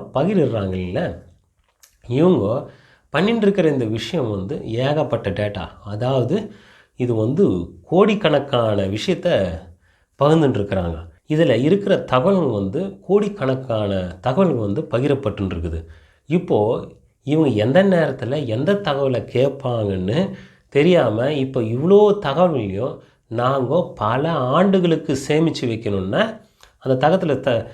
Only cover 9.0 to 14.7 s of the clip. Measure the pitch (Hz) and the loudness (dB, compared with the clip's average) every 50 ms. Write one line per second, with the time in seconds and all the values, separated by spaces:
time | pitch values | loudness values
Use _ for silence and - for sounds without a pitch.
9 | - - 180 175 - 180 156 113 95 90 82 85 - - - _ _ _ _ _ | -2 -2 -4 -2 0 0 0 0 0 -2 -4 -8 -12 -16 -20 _ _ _ _ _
10 | _ _ _ _ 135 147 156 165 156 135 113 107 101 - - 95 87 85 80 78 | _ _ _ _ 2 4 4 4 4 2 2 0 -2 -2 -2 -2 -2 -4 -4 -6
11 | - - - _ _ _ 156 156 170 147 120 110 131 147 190 202 196 196 185 135 | -10 -16 -20 _ _ _ 0 2 4 4 4 2 4 2 2 2 2 0 0 0
12 | - - - 127 127 185 196 190 165 135 113 101 98 95 95 147 190 196 196 - | 0 0 0 2 2 2 2 2 0 0 0 -2 -2 -2 -4 -4 -6 -6 -10 -14
13 | - - 185 208 208 202 - - 135 131 131 131 - - 117 110 107 101 98 95 | -4 0 2 2 2 0 -4 -4 -2 -2 -2 -2 -2 -4 -2 -2 0 -2 -2 -2
14 | 92 90 85 - - 123 127 190 190 170 143 120 110 101 | -4 -6 -10 -4 -4 -2 0 2 2 2 0 0 -2 -2